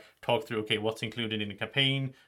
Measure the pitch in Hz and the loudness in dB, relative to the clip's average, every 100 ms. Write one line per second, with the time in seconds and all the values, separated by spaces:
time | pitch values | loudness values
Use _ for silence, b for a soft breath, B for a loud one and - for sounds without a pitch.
0 | B B - 117 - 113 107 104 110 110 | B B 2 2 2 -4 0 0 0 -2
1 | 113 120 113 110 101 95 110 143 135 135 | -4 -4 -2 -2 -4 -6 -2 2 2 2
2 | 135 B | -2 B